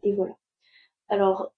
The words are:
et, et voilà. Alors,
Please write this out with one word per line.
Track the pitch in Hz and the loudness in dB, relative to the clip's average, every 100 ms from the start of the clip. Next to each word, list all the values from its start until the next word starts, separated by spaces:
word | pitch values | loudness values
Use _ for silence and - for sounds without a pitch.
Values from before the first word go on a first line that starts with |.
et, | 208 | -2
et | |
voilà. | 202 185 - _ _ _ _ _ _ - | 0 -2 -6 _ _ _ _ _ _ -4
Alors, | 202 196 190 - | 2 2 2 -4